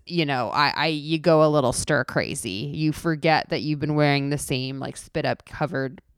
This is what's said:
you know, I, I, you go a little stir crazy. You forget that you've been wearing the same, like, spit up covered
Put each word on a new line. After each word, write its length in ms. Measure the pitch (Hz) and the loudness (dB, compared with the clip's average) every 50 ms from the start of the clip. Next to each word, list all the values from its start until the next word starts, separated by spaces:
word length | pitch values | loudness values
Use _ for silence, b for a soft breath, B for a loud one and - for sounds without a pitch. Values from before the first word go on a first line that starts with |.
| - | -12
you 200 | - 175 170 156 | -4 -2 -2 0
know, 240 | 143 135 123 117 - | 0 0 0 -2 0
I, 240 | - - 147 131 - | 0 2 2 2 2
I, 120 | - 147 | 0 0
you 300 | 165 156 147 143 156 160 | 0 -2 -2 -2 -2 -2
go 280 | 156 147 175 160 156 156 | 2 4 6 6 8 6
a 40 | 151 | 6
little 240 | 151 151 127 120 - | 6 4 2 2 0
stir 300 | - - - 151 127 127 | 0 0 0 0 0 0
crazy. 680 | - - 151 - 57 - - - 110 90 101 135 143 151 | -2 -2 -2 -2 -2 -4 -6 -6 -6 -6 -6 -6 -6 -4
You 180 | 156 156 151 | -2 -2 -2
forget 580 | 147 - - 170 160 147 160 160 156 - - - | -2 0 -2 -2 -2 2 2 2 2 2 2 -2
that 120 | 170 - | -4 -4
you've 180 | 147 151 151 139 | -2 -2 -4 -2
been 160 | 156 151 151 | -2 -2 2
wearing 340 | 151 147 143 143 139 139 139 | 2 2 2 2 2 0 -2
the 80 | 147 | -4
same, 420 | 139 - - 143 127 131 131 135 135 | -4 -4 -4 -4 -4 -4 -6 -8 -8
like, 180 | 131 131 - | -10 -10 -10
spit 280 | - - - - 160 139 | -14 -18 -8 -6 -4 -2
up 200 | 127 120 - _ | -2 -4 -4 _
covered 560 | - - - 156 151 175 135 135 127 160 - - _ _ | -14 -6 -4 -4 -4 -2 -4 -4 -4 -6 -12 -20 _ _